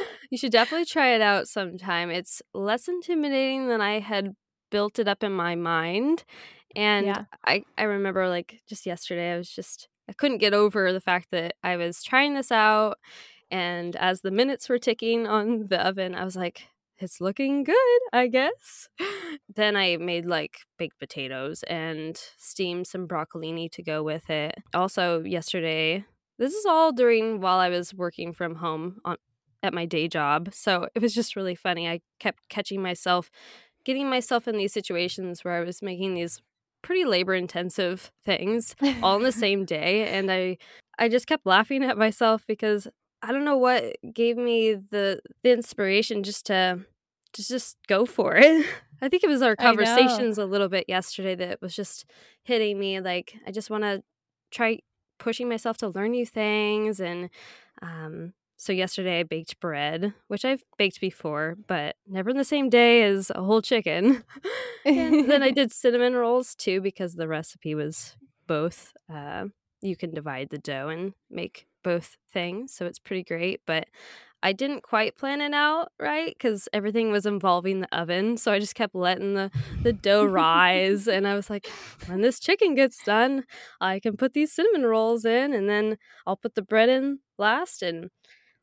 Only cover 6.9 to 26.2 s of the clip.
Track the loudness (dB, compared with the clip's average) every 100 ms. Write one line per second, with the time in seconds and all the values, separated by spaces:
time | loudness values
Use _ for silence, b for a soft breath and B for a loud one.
6.9 | 2 0 -2 -6 -6 0 0 -2 -4 -2
7.9 | -2 -2 0 0 -2 -6 -16 -14 -10 -8
8.9 | -8 -6 -6 -4 -4 -8 -10 -10 -12 -16
9.9 | _ -16 -2 -2 2 2 4 4 2 0
10.9 | 0 0 -2 -2 -6 -6 -6 -4 -2 -4
11.9 | -6 0 2 2 0 2 4 6 4 2
12.9 | -2 B B B B B -6 -4 -4 -6
13.9 | -2 0 0 0 0 0 0 -2 -2 0
14.9 | 0 0 0 2 0 2 0 0 0 0
15.9 | 0 -4 -4 -6 -4 -6 -8 -20 _ _
16.9 | -12 -10 -6 -4 -2 0 0 2 4 6
17.9 | 4 4 2 2 2 0 -2 -8 -10 -10
18.9 | -8 -8 -8 -10 -14 _ -2 0 2 0
19.9 | 0 -2 -4 -2 -2 -4 -12 -18 -10 -10
20.9 | -10 -14 -10 -8 -8 -8 -8 -8 -6 -6
21.9 | -6 -8 -10 -14 -12 -8 -4 -4 -4 -6
22.9 | -8 -6 -6 -6 -8 -8 -8 -8 -10 -6
23.9 | -4 -4 -6 -4 -4 -4 -8 -6 -2 0
24.9 | 0 0 0 -2 -6 -4 -4 -2 0 0
25.9 | -2 -6 _